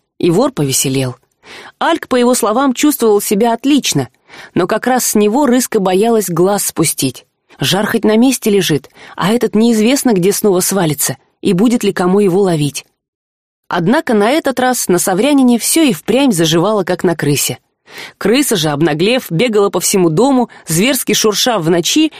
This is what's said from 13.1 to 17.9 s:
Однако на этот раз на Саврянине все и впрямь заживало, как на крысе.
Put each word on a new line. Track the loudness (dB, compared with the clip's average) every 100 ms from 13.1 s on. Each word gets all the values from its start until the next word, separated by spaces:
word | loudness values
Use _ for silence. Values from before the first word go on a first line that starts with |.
| _ _ _ _ _ -8
Однако | -4 0 0 0
на | 0 0
этот | 0 -2 -2
раз | -2 -2 0
на | -2
Саврянине | 0 0 2 2 4 2
все | 0 0
и | 0
впрямь | 0 -2 0 2
заживало, | 0 0 0 0 0
как | -2 -2
на | -2 -2
крысе. | -2 -2 -4 -8 _ _ _